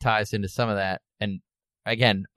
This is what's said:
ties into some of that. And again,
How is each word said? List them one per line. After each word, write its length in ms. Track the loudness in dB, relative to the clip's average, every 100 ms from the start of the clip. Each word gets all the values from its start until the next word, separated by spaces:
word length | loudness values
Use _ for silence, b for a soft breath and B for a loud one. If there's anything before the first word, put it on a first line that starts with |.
ties 320 | 0 2 2
into 160 | -2 -2
some 200 | -2 0
of 80 | 0
that. 240 | -2 -4 _ -8
And 200 | -6 -6 -12 _ _ _ -4
again, 380 | 2 4 2 0